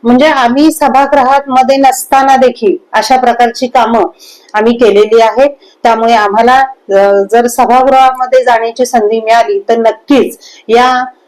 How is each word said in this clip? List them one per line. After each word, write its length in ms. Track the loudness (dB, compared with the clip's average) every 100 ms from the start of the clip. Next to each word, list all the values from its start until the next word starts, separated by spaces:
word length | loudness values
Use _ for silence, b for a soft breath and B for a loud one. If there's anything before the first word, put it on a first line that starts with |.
म्हणजे 240 | 0 0 2
आम्ही 460 | 0 -2 0 0
सभागृहामध्ये 1040 | 0 -4 -2 -2 0 0 -2 0 -2 0 2
नसताना 600 | 2 0 -2 0 2 2
देखील 400 | 2 0 -4 -4 _
अशा 240 | -6 0 0
प्रकारची 500 | 0 0 -2 -2 -4
कामं 360 | -2 0 -2 -2 _ B B B
आम्ही 220 | -4 -2 2
केलेली 440 | 2 2 2 2
आहेत. 300 | 2 2 -2 -2 b b
त्यामुळे 320 | -2 0 0
आम्हाला, 440 | 0 0 0 2 2 -2 -8 -4 0
अ, 240 | 2 0 0
जर 160 | 0 -2
सभागृहामध्ये 960 | -2 0 2 2 2 2 0 0 0
जाण्याची 420 | 2 -2 -2 -4 -4
संधी 340 | -2 -2 -4
मिळाली 380 | 0 0 0 -4 -2
तर 80 | -2
नक्कीच 600 | 0 -4 _ 0 0 -6 B B -2
या 360 | 0 2 -2 -6 _